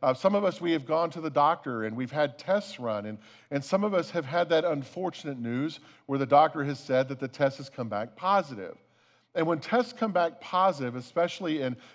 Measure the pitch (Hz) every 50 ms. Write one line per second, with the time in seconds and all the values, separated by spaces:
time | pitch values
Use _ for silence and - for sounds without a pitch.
0 | 147 131 131 - - 196 202 202 202 180 151 - 170 170 165 156 131 139 156 160
1 | 170 170 - 170 160 156 143 151 143 156 170 165 - 139 123 113 110 107 110 123
2 | 127 120 135 151 151 135 - - - 180 190 208 202 - - - 123 113 107 104
3 | 101 107 107 107 - - - - _ - 139 143 135 - 190 196 202 214 196 175
4 | 156 - - 170 147 127 160 175 175 151 165 156 175 170 156 143 131 - - 175
5 | 185 170 - - - 147 139 123 117 117 117 127 147 160 156 - - - - _
6 | _ - 139 135 135 113 143 143 156 151 156 156 139 143 139 - - - 127 127
7 | 131 131 139 120 143 131 - - 143 135 135 - 139 - - - 120 107 104 104
8 | 117 120 - - 180 190 202 196 170 143 127 104 92 82 - - _ _ _ _
9 | _ _ _ _ _ _ - 170 160 165 170 151 - - 214 247 240 247 - -
10 | 226 220 175 180 170 165 165 - - - 180 180 190 196 170 139 131 123 120 127
11 | 120 - - 170 175 180 - - 190 160 156 147 131 127 123 - - -